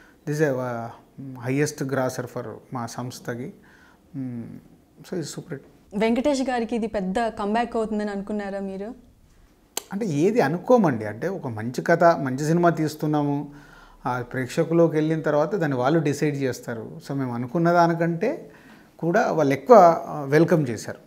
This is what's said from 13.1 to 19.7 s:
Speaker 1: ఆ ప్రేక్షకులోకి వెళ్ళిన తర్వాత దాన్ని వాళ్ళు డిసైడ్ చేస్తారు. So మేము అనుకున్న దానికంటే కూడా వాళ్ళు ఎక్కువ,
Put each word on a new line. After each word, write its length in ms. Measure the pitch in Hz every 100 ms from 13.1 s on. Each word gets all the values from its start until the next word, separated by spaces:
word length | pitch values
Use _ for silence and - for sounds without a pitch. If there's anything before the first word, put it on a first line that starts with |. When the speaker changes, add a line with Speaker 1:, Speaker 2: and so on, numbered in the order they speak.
| 151 147 143 147 - - - - - 135
Speaker 1:
ఆ 160 | 123
ప్రేక్షకులోకి 720 | 123 123 123 - 165 170 165 151
వెళ్ళిన 260 | 156 160
తర్వాత 340 | 151 147 156 208
దాన్ని 220 | 160 131
వాళ్ళు 220 | 127 165
డిసైడ్ 380 | 147 139 156 139
చేస్తారు. 640 | 131 120 - 113 110 160 -
So 60 | 139
మేము 180 | 127
అనుకున్న 380 | 120 127 170 170
దానికంటే 800 | 175 170 165 165 165 220 330 - - - - - -
కూడా 320 | 160 170 -
వాళ్ళు 220 | 160 143
ఎక్కువ, 520 | 135 -